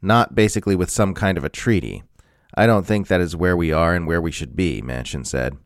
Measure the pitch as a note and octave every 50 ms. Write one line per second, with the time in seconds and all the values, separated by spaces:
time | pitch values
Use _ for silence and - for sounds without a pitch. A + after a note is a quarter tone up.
0 | - F#2+ G#2+ A#2 A#2 - - - G#2+ G#2 - A2 - - G2 F2+ F2+ - - -
1 | A2 G2 F#2 - - G2 F#2+ E2 C#2 D2 _ - - - A2+ F#2+ B1+ A1 G1+ G1+
2 | - _ _ _ _ _ _ _ _ _ - - G#2 A#2 A2+ G#2 F#2 - G#2+ G#2
3 | F#2+ - G2 F2+ F2+ E2+ D2+ E2 F2 F2+ F2+ F2 E2+ E2 D#2 D#2 E2 E2+ F2 F2
4 | E2+ D#2 E2+ E2+ E2 E2 - - - C2 A#1+ - F#2+ F2 C2+ G#1 G#1+ B1 B1+ B1
5 | B1 - - C#2+ B1+ - - C2 B1+ B1+ C#2 C#2+ _